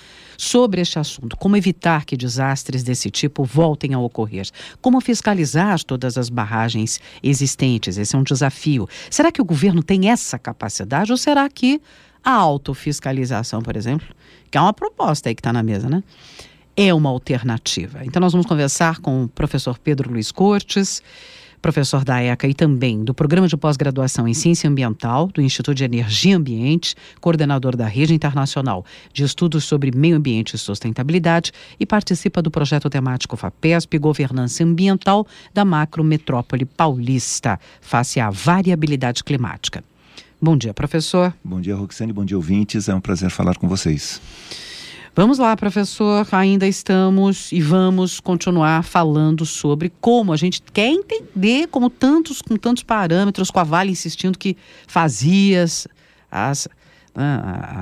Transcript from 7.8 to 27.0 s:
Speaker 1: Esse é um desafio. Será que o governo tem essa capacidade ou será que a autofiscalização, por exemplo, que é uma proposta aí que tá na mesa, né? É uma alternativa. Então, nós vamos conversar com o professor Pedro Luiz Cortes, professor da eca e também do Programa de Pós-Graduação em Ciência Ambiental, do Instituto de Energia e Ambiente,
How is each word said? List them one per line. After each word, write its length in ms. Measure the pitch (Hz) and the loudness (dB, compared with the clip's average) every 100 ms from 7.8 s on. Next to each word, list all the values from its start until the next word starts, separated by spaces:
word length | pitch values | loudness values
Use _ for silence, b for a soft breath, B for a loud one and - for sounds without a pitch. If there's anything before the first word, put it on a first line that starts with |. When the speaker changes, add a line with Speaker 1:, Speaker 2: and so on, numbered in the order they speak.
| - 92 | -2 -4
Speaker 1:
Esse 200 | 104 135 | -2 0
é 20 | |
um 40 | |
desafio. 640 | 135 131 135 - 151 135 95 B B | 2 2 0 -2 -2 0 -2 B B
Será 220 | - 320 | 2 2
que 100 | 330 | 2
o 40 | 190 | 0
governo 360 | 156 196 170 | 2 2 2
tem 280 | 156 196 196 | 2 2 4
essa 280 | 240 - 120 | 2 -2 -8
capacidade 720 | - - 110 - 101 139 208 | -10 -8 -8 -6 -4 -2 0
ou 80 | 247 | 0
será 300 | - 285 277 | 2 2 0
que 320 | - 247 302 b b b b | 0 0 0 b b b b
a 120 | - | 0
autofiscalização, 1300 | 214 170 143 - 135 151 143 135 131 127 113 117 107 | 4 4 2 -4 -8 -6 -6 -4 -4 -2 -4 -4 -6
por 160 | 113 110 | -6 -6
exemplo, 280 | 110 151 - - b b b | -4 -4 -6 -20 b b b
que 60 | 143 | 2
é 40 | |
uma 120 | 180 | 2
proposta 560 | 214 415 - - 147 123 | 2 -4 -4 -2 -2 -4
aí 60 | 113 | -4
que 60 | |
tá 120 | 113 | -2
na 100 | 120 | -2
mesa, 240 | 113 101 120 | 0 -2 -2
né? 160 | 170 - B B B B B B - | -4 -4 B B B B B B 2
É 180 | 196 | 4
uma 140 | 165 147 | 4 2
alternativa. 920 | 127 - 127 120 113 - - 95 143 | -2 -4 -2 -2 -4 -4 -8 -8 -10
Então, 160 | 131 175 | -4 0
nós 140 | 180 | 2
vamos 120 | 175 175 | 2 2
conversar 540 | 156 143 - 165 160 | 0 0 0 0 0
com 240 | - 131 | -2 -2
o 40 | 120 | -2
professor 480 | - 147 139 127 123 | -2 -4 -2 -4 -4
Pedro 340 | - - 123 | -2 -2 -2
Luiz 180 | 117 107 | -4 -4
Cortes, 720 | - 196 202 - 202 196 - B B B B B B | 2 2 2 0 -2 -2 -4 B B B B B B
professor 420 | 165 151 135 139 | -2 0 0 0
da 160 | 135 127 | 0 0
eca 260 | 123 123 139 | 0 0 -2
e 80 | |
também 520 | 139 160 131 127 107 113 | 2 2 2 0 0 -2
do 80 | |
Programa 340 | 131 147 175 185 | 0 2 4 2
de 80 | 151 | 2
Pós-Graduação 720 | 156 139 143 131 131 - 117 | 0 0 0 0 -2 0 0
em 60 | |
Ciência 360 | 117 170 170 151 | 0 2 2 2
Ambiental, 580 | 139 123 107 117 123 180 | 0 0 -2 -2 0 0
do 120 | 160 | 0
Instituto 360 | 135 - 131 135 | 0 0 -2 -2
de 100 | 131 | 0
Energia 460 | 120 110 107 185 | 0 -2 2 4
e 40 | 190 | 4
Ambiente, 580 | 139 113 127 165 - - | 2 -2 0 0 -2 -8